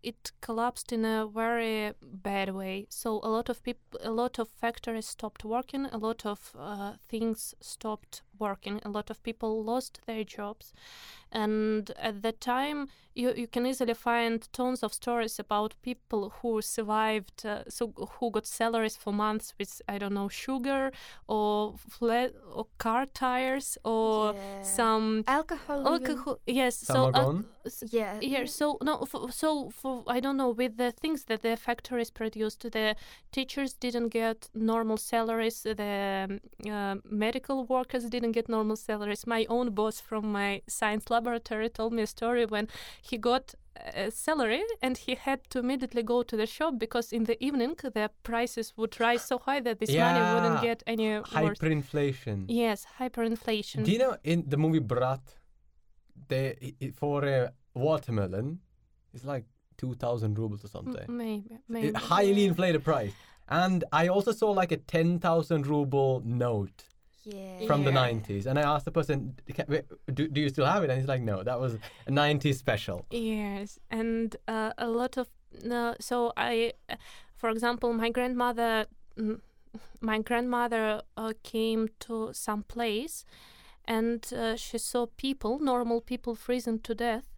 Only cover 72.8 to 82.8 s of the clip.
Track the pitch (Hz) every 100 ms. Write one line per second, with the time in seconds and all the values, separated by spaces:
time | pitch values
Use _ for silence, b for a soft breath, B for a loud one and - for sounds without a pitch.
72.8 | - 90 - 233 220 214 208 196 202 -
73.8 | - 226 226 226 226 - - 220 220 -
74.8 | 233 233 254 262 247 - - - 233 240
75.8 | 233 233 - 247 233 - 240 233 233 -
76.8 | - - B B B - 226 220 240 240
77.8 | 240 226 226 233 247 247 240 233 233 220
78.8 | 214 - - - 220 226 - _ - 220
79.8 | B B 220 214 220 240 247 240 240 233
80.8 | 220 214 - - 220 220 - 226 220 220
81.8 | 220 - - 226 220 - - 214 - 240